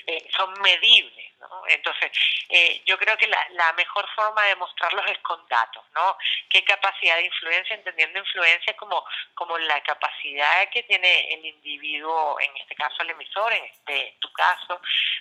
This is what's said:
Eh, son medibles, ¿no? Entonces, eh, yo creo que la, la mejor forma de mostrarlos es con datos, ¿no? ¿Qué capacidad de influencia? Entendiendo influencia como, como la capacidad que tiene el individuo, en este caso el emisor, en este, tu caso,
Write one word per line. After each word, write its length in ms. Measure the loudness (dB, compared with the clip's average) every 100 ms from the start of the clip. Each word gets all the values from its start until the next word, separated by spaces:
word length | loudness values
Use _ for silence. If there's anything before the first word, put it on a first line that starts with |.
| -6
Eh, 220 | -8 -4 -2
son 180 | -2 0
medibles, 720 | 2 4 6 6 4 -8 -20 _
¿no? 240 | -18 -6 0
Entonces, 420 | 0 0 -2 -2 0 0 0 0
eh, 340 | 4 4 0 -2
yo 140 | 0
creo 180 | 0 0
que 100 | 2
la, 120 | 0 -2
la 200 | 0 2
mejor 340 | 2 -2 -4 -4
forma 300 | -2 0 4
de 120 | 2 0
mostrarlos 520 | -4 -4 -2 0 -2
es 80 | -4
con 280 | -6 -8 0
datos, 360 | 0 0 -4 -8 0
¿no? 220 | 0 0 -2 -4 2
¿Qué 140 | 4 4
capacidad 500 | 4 2 2 2 2
de 100 | 0
influencia? 500 | -4 -2 -2 -2 -8
Entendiendo 440 | -6 -2 -2 -2
influencia 560 | -6 2 4 4 0 -6
como, 280 | -4 -4 -4 -10 -10
como 240 | -10 -6 -2
la 240 | 0 0
capacidad 880 | -2 -4 -4 -6 -8 0 2 4 2
que 140 | -2
tiene 500 | 0 2 4 4 2
el 120 | -6 -10
individuo, 920 | -14 -14 -12 -8 -6 -2 0 0 0
en 140 | -4 -6
este 180 | -12 -8
caso 260 | -6 -4
el 100 | -6
emisor, 420 | -8 -8 -2 0
en 100 | -2
este, 540 | -4 -14 -6 -6 -6 -8
tu 120 | -8
caso, 480 | 0 2 2 -4 -8 -2 -2 0 -4